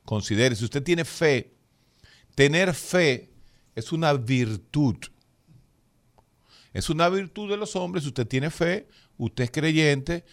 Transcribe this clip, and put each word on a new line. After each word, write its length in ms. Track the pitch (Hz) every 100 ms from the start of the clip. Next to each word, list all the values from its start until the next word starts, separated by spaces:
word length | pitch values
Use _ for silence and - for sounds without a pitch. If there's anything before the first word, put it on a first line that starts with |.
| -
considere. 500 | 107 - 104 127 113
Si 80 |
usted 180 | 117 143
tiene 220 | 139 170
fe, 480 | 156 - 160 127 - _ _ _ _ _ _ _ _
tener 400 | - 139 160 185
fe 560 | 156 - 180 160 123 - - - _ _ -
es 160 | -
una 220 | 165 160
virtud. 800 | 143 113 127 117 107 - 147 139 98 - _ _ _ _ - _ _ _ _ _ _ _ _ _ - _
Es 160 | - -
una 200 | 156 175
virtud 400 | 190 190 - 208
de 80 | 202
los 180 | 208 190
hombres. 280 | 180 180
Si 60 | 143
usted 180 | - 113
tiene 220 | 131 151
fe, 380 | - 170 190 - _ _ -
usted 280 | 117 - 120
es 60 |
creyente, 720 | 156 156 160 151 143 135 170 -